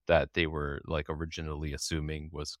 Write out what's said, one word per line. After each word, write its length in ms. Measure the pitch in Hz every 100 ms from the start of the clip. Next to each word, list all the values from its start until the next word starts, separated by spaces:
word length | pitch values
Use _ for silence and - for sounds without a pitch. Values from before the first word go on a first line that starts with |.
| -
that 280 | 82 71
they 120 | - 80
were, 360 | 78 73 73 -
like, 200 | 80 73
originally 640 | 78 82 82 80 73 76
assuming 560 | 71 - 82 76 78 78
was 260 | 78 73 -